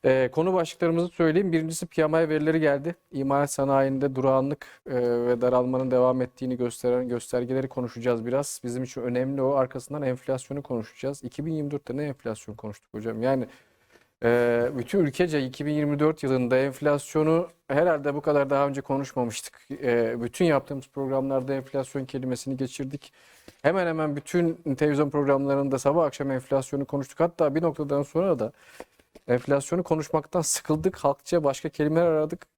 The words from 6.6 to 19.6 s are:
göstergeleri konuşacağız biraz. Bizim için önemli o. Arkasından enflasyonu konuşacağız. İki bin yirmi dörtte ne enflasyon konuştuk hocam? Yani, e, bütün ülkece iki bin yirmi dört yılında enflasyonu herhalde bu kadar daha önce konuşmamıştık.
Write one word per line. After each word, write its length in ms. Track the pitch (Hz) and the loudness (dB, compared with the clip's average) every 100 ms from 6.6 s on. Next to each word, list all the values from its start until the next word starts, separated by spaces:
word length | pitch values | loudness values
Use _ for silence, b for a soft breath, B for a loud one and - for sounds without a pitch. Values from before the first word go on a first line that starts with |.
| 120 - 123 123 127 | -4 -2 0 0 -2
göstergeleri 600 | 120 - 127 123 131 135 | -6 -4 -4 -2 -4 -4
konuşacağız 580 | - 120 117 120 120 113 | -6 -8 -4 -2 -2 0
biraz. 340 | 131 143 - | -2 -4 -8
Bizim 180 | 123 123 | -8 -6
için 180 | 127 - | -8 -6
önemli 420 | 123 123 131 139 | -4 -2 -2 0
o. 100 | 131 | 0
Arkasından 500 | 143 127 131 - 147 | 2 0 -4 -10 -6
enflasyonu 600 | 135 127 - 131 - 139 | -4 -4 -4 -6 -4 -10
konuşacağız. 640 | 139 120 110 - 135 143 | -6 -8 -8 -8 -8 -8
İki 220 | 127 - 160 | -12 -8 -6
bin 60 | |
yirmi 180 | 156 143 | -4 -4
dörtte 260 | 143 - 131 | -6 -8 -6
ne 80 | |
enflasyon 500 | 147 131 117 110 - | -6 -8 -8 -8 -10
konuştuk 400 | 107 107 104 _ | -14 -12 -14 _
hocam? 280 | 107 110 110 | -8 -6 -2
Yani, 240 | 123 135 120 b b b b b b _ | 0 0 -2 b b b b b b _
e, 480 | 117 120 120 117 123 139 | 2 4 4 2 0 -2
bütün 200 | 117 202 | -2 2
ülkece 440 | 156 - 180 151 | 2 2 0 0
iki 240 | 131 131 147 | -2 -4 -2
bin 60 | |
yirmi 260 | 151 147 147 | 0 0 2
dört 240 | 151 156 | 2 2
yılında 360 | 139 131 123 127 | 0 0 4 2
enflasyonu 920 | 139 131 147 143 - 156 156 165 175 _ _ | 2 0 0 0 0 0 4 2 0 _ _
herhalde 460 | 135 175 151 143 | 2 4 2 0
bu 60 | 143 | -2
kadar 300 | 151 147 139 | 2 2 4
daha 180 | 139 143 | 2 2
önce 120 | 139 | -2
konuşmamıştık. 800 | - 139 135 - 123 107 - - | -4 -4 -2 -4 -4 -4 -12 -20